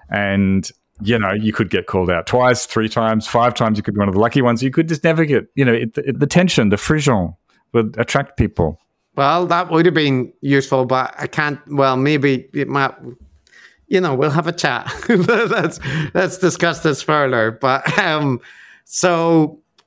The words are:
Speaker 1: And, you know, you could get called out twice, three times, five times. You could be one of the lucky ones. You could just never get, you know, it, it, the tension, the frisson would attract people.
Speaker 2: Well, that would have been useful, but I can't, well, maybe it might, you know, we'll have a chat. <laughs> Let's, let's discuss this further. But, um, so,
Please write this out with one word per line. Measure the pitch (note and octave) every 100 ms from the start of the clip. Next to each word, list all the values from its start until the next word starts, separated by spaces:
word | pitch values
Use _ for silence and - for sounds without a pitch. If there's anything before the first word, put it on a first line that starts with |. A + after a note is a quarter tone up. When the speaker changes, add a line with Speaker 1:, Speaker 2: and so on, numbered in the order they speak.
| -
Speaker 1:
And, | G#2 G2+ G2 G2 F#2+ - - _ _
you | G#2 A#2
know, | G2
you | G#2 A2
could | G#2+ G2
get | F#2+ -
called | F#2+ F2+
out | E2+ -
twice, | B2 B2+ A#2+ -
three | A#2 A2
times, | A#2+ A2+ A2 -
five | A#2 A#2+
times. | A#2 A2+ G#2+
You |
could | G#2+
be | G2+
one | G2+
of | F#2+
the |
lucky | A#2 D3
ones. | A#2+ A#2
You | C3
could | C3+ D#3+
just | D3+
never | E3 D#3+ D#3
get, | B2 - -
you | C3
know, |
it, | A#2 A#2+ -
it, | C3+ B2
the | C#3+
tension, | F3+ F3+ - G#2+
the | G2+
frisson | - D#3 C#3 A2 E2+ F2+ _ _ _
would | A#2+ G#2+ G#2+
attract | A2 C#3 C#3 -
people. | G#2+ - D#2+ - _ _ _ -
Speaker 2:
Well, | C#3 E3+ F3+
that | E3+ F3
would | D#3+ E3+
have | D#3
been | D3 C3 B2 -
useful, | C#3 C#3 C#3 C3+ B2+
but | C3 B2 -
I | D3
can't, | - D3 C#3 -
well, | C#3+ C3+ B2+
maybe | C#3 D3+ C#3 C3 -
it | C#3+ C3+
might, | C#3 C3+ - B2 A#2+ - _ _ _ - _ _
you | F#3
know, | F3+ C3
we'll | D3+
have | D3+ D#3+
a |
chat. | - D3+ B2 - - -
<laughs> |
Let's, | G#3+ F3+ A3+ A3+ G#3+ E3 - C#3 D3+ D3 F3+
let's | F#3 F3+
discuss | F3+ - E3+ E3
this | D#3+ C3+
further. | - D3+ C#3 B2 A2
But, | A2+ C3 C3+ D3+ G3+
um, | F#3 D#3 D3 B2 - - - - _
so, | - F3+ E3+ E3 E3 D#3 - _ _